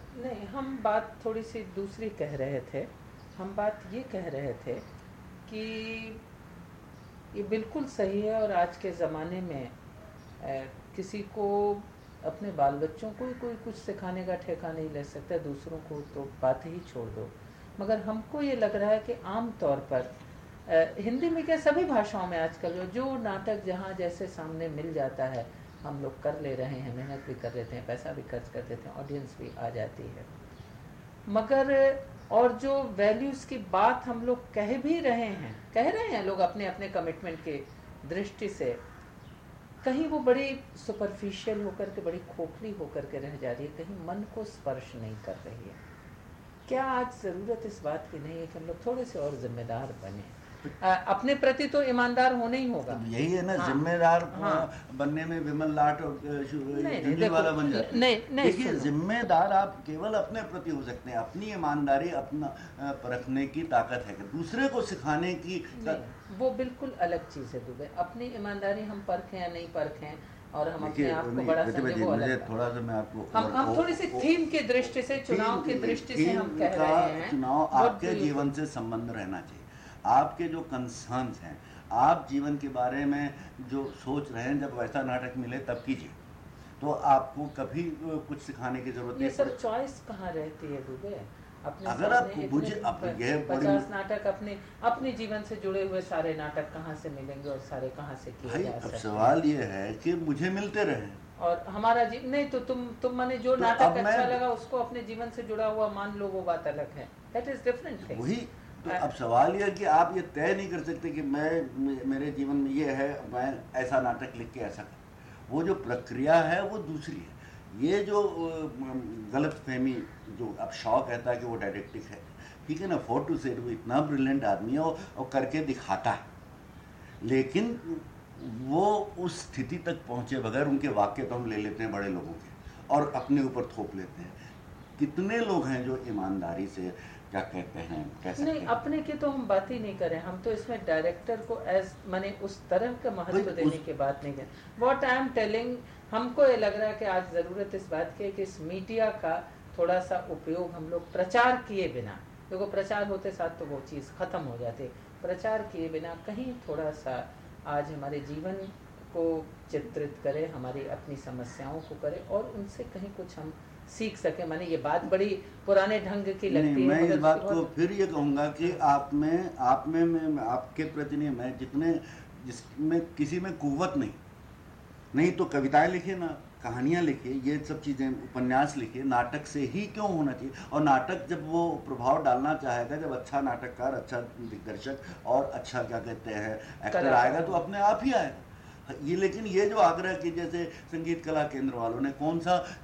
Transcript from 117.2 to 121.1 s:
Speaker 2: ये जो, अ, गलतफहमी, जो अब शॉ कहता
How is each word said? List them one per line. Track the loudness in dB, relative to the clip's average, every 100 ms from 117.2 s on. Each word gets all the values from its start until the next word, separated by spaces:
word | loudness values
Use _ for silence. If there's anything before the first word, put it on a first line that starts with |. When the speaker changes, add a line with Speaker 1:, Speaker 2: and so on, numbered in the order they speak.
| -12 -16 -18 -18 -12 0
Speaker 2:
ये | 2 2
जो, | 4 4
अ, | 2 0 -4 -2 -6 -6 -6 -6 -6 -8 -2
गलतफहमी, | 0 0 -2 -4 0 2 0 -4 -12 -12
जो | -6 -6 -4
अब | -6
शॉ | -2 4 4
कहता | 4